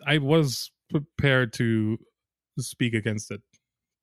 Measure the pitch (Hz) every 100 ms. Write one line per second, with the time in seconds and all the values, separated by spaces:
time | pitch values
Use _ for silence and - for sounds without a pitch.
0 | 143 151 135 160 143 113 - _ _ 156
1 | 143 - 143 131 123 - 117 110 107 113
2 | _ _ _ _ _ - 120 - 123 110
3 | 110 107 - 107 _ _ _ _ _ _